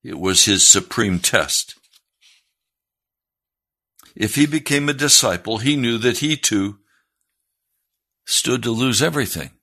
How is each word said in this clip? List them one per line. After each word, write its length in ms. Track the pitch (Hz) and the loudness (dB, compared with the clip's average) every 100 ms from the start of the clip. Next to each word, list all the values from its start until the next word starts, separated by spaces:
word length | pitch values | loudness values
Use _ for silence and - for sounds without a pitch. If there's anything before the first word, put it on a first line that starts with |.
It 160 | - 76 | -12 -4
was 280 | 92 92 | 0 2
his 200 | - 95 | 4 4
supreme 540 | - 98 90 - 107 90 | 4 4 0 -2 0 0
test. 560 | - 110 73 - - - _ _ _ _ _ _ _ _ _ _ _ _ _ _ _ _ _ _ _ _ _ _ _ | 0 0 0 -4 -6 -18 _ _ _ _ _ _ _ _ _ _ _ _ _ _ _ _ _ _ _ _ _ _ _
If 180 | - 104 | -6 -4
he 140 | - 151 | 0 0
became 420 | 156 - 143 147 | 0 -2 -2 -2
a 40 | |
disciple, 680 | 139 143 - 117 90 - 113 | -2 4 4 4 -2 -4 -2
he 160 | 127 | 0
knew 240 | 147 120 113 | 0 0 0
that 200 | 120 - | 0 0
he 180 | 151 151 | -4 -2
too 460 | - 104 98 101 _ _ _ _ _ _ _ _ _ _ _ _ _ _ | 0 0 -2 -6 _ _ _ _ _ _ _ _ _ _ _ _ _ _
stood 380 | - - - 127 | -4 -2 0 -2
to 80 | 120 | -2
lose 280 | 113 127 110 | -2 0 0
everything. 540 | 156 151 113 82 65 _ | 0 -2 -4 -6 -10 _